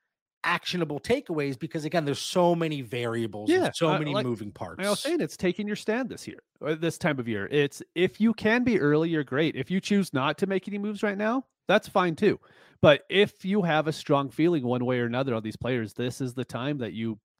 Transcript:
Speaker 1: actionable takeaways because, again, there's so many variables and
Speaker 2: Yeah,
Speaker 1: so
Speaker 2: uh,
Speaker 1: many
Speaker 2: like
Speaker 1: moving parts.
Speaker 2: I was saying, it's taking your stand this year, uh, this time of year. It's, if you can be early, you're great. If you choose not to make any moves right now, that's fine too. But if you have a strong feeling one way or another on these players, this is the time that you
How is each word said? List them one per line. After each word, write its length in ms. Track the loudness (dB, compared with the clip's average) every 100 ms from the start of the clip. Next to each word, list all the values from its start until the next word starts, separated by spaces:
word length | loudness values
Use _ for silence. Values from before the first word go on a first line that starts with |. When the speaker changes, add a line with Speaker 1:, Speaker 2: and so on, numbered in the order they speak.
| _ _ _ _
Speaker 1:
actionable 560 | -4 -4 -4 -4 -4 -6
takeaways 580 | -2 -2 0 -4 -4 -6
because, 260 | -8 -6 -2
again, 180 | -2
there's 140 | -2 -4
so 340 | -2 2 4
many 280 | 4 0 -4
variables 680 | -6 -4 -2 -2 -4 -4 0
and 120 | 2
Speaker 2:
Yeah, 80 | 2
Speaker 1:
so 140 | 0 0
Speaker 2:
uh, 100 | 0
Speaker 1:
many 140 | 0
Speaker 2:
like 140 | -2 -2
Speaker 1:
moving 260 | -4 -6
parts. 320 | -10 -12 -4
Speaker 2:
I 60 | -2
was 100 | -2
saying, 200 | 0 -2
it's 140 | -2 -2
taking 280 | -2 -2 -4
your 80 | -4
stand 340 | -2 -2 -4
this 180 | -8 -12
year, 100 | -14 _ _
uh, 100 | -4 -2
this 200 | -2 0
time 200 | -2 0
of 80 | -2
year. 220 | -4 0
It's, 320 | 0 0 -2 -10
if 260 | 0 0 4
you 140 | 2
can 280 | 4 2 2
be 160 | 4 4
early, 300 | 4 4 2
you're 160 | 0
great. 320 | -2 0 0 0
If 140 | -2
you 100 | -2
choose 320 | 2 2 2
not 240 | 0 0 0
to 80 | 0
make 220 | -2 -4
any 80 | -6
moves 240 | -6 -2
right 140 | -2 0
now, 300 | 0 -2 -4 _ 2
that's 220 | 2 2
fine 260 | 0 2
too. 240 | 2 2 2 _ _ -20 _
But 220 | 6 6 4
if 340 | 2 2 0 -2
you 160 | 0
have 240 | 2 2 0
a 40 |
strong 360 | -4 0 0 0
feeling 340 | 0 2 2
one 220 | 0 -2
way 160 | 0 0
or 60 | 0
another 280 | -2 -2
on 80 | -2
these 140 | -4 -6
players, 380 | -4 -2 -4
this 260 | -4 -6 -4
is 140 | -8
the 100 | -6
time 320 | -8 -6 -6 -6
that 140 | -6
you 260 | -6 -6 -6 _